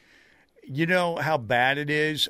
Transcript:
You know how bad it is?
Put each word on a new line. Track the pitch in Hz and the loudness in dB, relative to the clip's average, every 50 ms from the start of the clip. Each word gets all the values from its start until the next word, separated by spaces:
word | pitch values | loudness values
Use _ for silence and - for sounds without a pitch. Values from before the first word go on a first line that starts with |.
| _ _ _ - _ _ _ _ _ _ _ _ - | _ _ _ -20 _ _ _ _ _ _ _ _ -16
You | 277 131 139 165 | -10 -2 -2 0
know | 165 185 185 175 170 165 | 2 2 2 2 0 -2
how | 160 139 151 160 143 | -2 -2 0 0 -2
bad | 117 104 123 120 123 131 139 143 | 0 0 2 2 4 2 2 0
it | 147 147 | -2 -2
is? | 151 151 151 156 156 139 - - | 0 0 0 0 0 -2 -4 -4